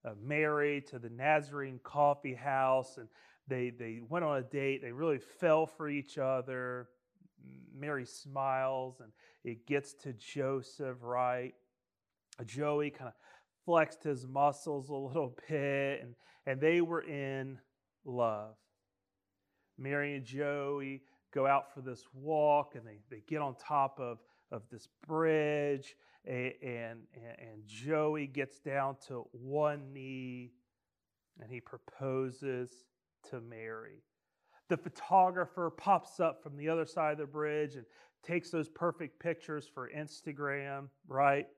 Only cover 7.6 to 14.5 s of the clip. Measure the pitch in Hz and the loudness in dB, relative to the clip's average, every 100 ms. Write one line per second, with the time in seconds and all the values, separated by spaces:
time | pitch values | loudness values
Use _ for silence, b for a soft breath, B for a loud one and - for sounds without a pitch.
7.6 | 127 135 147 143 123 - 143 135 135 131 | -18 -10 -4 -4 -4 -12 -8 -2 0 2
8.6 | 131 131 131 127 110 b b b 120 113 | 2 0 -4 -10 -20 b b b -8 -8
9.6 | - 139 139 - 139 120 - 143 135 135 | 0 -2 -2 -12 -12 -12 -8 -4 0 -2
10.6 | 113 - 135 123 120 123 123 123 127 - | -4 -8 -8 -6 -2 2 2 0 -4 -12
11.6 | _ _ _ _ _ _ _ - 113 120 | _ _ _ _ _ _ _ -14 -10 -2
12.6 | 147 147 147 - 127 - B B B _ | 2 2 0 -6 -16 -16 B B B _
13.6 | - 170 156 - 151 131 127 139 143 | 4 6 6 0 -2 -2 -2 4 4